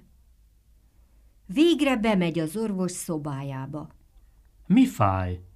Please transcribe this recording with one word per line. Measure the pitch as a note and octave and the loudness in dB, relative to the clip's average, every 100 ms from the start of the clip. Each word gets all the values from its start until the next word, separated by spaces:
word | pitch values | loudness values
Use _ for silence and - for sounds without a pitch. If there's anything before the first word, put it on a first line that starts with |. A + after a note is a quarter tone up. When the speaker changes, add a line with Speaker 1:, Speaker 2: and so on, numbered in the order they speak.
| - _ _ _ _ _ _ _ _ _ _ _ _ _ - | -20 _ _ _ _ _ _ _ _ _ _ _ _ _ -4
Speaker 1:
Végre | G3 E4+ C#4+ C4+ A#3+ | 2 4 4 2 2
bemegy | A3 G3+ E3+ D#3+ | 2 2 2 0
az | D#3 G#3 | -2 -4
orvos | A3 F#3 F3+ | -4 -2 -4
szobájába. | F3+ - D#3 D3 C3+ C#3 C3 C3+ D3+ D3 - _ _ _ _ _ _ - | -6 -6 -6 -6 -8 -8 -8 -10 -10 -14 -18 _ _ _ _ _ _ 2
Speaker 2:
Mi | A3 B3+ | 4 4
fáj? | - G2 F#2+ F2+ F2 - | 2 0 0 -2 -6 -12